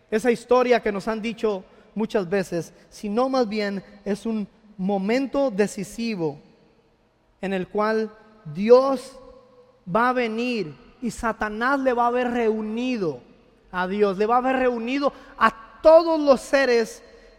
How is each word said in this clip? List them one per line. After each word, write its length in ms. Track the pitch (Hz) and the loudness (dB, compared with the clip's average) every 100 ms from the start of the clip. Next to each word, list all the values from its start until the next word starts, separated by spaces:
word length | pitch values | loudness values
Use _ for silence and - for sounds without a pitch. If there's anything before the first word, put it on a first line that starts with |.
| - | -6
esa 200 | 220 247 | -2 0
historia 500 | 233 - 247 247 233 | 0 2 2 4 2
que 120 | 226 | 0
nos 160 | 202 202 | -4 -4
han 120 | 220 | -6
dicho 420 | 220 220 220 196 - - - | -6 -4 -4 -4 -8 -20 -12
muchas 320 | - 214 220 180 | -6 -2 -2 -2
veces, 460 | 196 180 175 160 - _ | -2 -2 -6 -8 -14 _
sino 400 | - 208 214 262 | -12 -6 -2 0
más 180 | 262 226 | 0 0
bien 380 | 214 202 196 - - | -2 -4 -6 -10 -12
es 200 | - 202 | -6 -6
un 240 | 226 220 196 _ - - | -4 -6 -6 _ -20 -8
momento 720 | 185 202 190 247 277 277 277 | -4 -2 0 -2 -2 -2 -2
decisivo 880 | 196 202 - 185 - 233 208 160 143 - _ _ _ _ _ _ _ _ _ | 0 -2 -4 -12 -8 -6 -4 -6 -8 -16 _ _ _ _ _ _ _ _ _
en 100 | 190 | -6
el 160 | 190 180 | -6 -4
cual 420 | 208 214 220 220 - - - | -2 0 0 -4 -10 -20 -20
Dios 760 | 160 151 208 247 269 262 - - - - _ _ _ _ - | -14 0 8 8 8 -2 -6 -20 -20 -20 _ _ _ _ -4
va 160 | 202 247 | 0 2
a 20 | |
venir 600 | 254 240 220 247 233 165 135 - - | 0 -2 -4 -4 -4 -6 -12 -20 -10
y 100 | 240 | -10
Satanás 680 | - 233 214 214 214 247 277 | -6 -6 -4 -6 -4 -2 0
le 120 | 262 | 0
va 120 | 240 | 0
a 40 | 240 | 0
haber 220 | 240 254 | 0 -2
reunido 880 | 254 226 220 214 220 254 247 175 127 - - _ _ _ | 0 0 -2 -4 -6 -4 -2 -4 -6 -12 -20 _ _ _
a 160 | 180 185 | -6 -4
Dios, 320 | 202 208 190 | 0 0 2
le 80 | 214 | 0
va 100 | 247 | 2
a 20 | |
haber 180 | 254 262 | 2 0
reunido 560 | 254 240 226 269 277 - - - | 0 -2 -4 -2 -2 -4 -14 0
a 140 | 226 - - - | 0 0 -14 2
todos 380 | 311 320 339 320 | 6 8 6 2
los 200 | 285 262 | 4 2
seres 640 | - 285 269 233 226 - - - - | 2 0 2 2 0 -6 -20 -20 -20